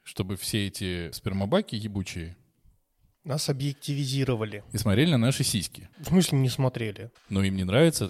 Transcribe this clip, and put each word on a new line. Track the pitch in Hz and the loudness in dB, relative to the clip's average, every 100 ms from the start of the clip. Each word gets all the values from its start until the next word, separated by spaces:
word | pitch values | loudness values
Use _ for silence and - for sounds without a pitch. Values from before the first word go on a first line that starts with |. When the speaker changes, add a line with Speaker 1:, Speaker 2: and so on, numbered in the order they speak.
Speaker 1:
чтобы | - - 95 95 | -8 -6 -4 -6
все | - 107 98 | -4 -2 -2
эти | - 95 87 82 | -4 -4 -4 -6
спермобаки | - 104 95 98 190 - 110 | -8 -4 -2 2 0 0 -6
ебучие | 107 101 92 - 82 90 _ _ _ _ _ _ _ _ | -6 -6 -6 -8 -10 -14 _ _ _ _ _ _ _ _
Speaker 2:
Нас | 156 151 - | -6 -4 -2
объективизировали. | 135 143 139 - 143 135 139 135 113 107 101 - | -2 -4 -4 -4 -2 -2 0 0 0 -2 -6 -6
Speaker 1:
и | 95 | -2
смотрели | 107 98 165 | 2 4 4
на | 131 | 4
наши | 117 135 | 4 2
сиськи". | 131 98 76 - - - | 0 0 -2 -8 -20 -14
Speaker 2:
В | 151 | 2
смысле | 180 - 139 | 4 4 2
не | 131 | 2
смотрели? | 123 131 120 110 98 107 - - | 2 0 -2 -6 -8 -14 -18 -2
Speaker 1:
Но | 98 | 0
им | 98 | 2
не | 95 | 0
нравится, | 92 117 165 - | 2 4 4 4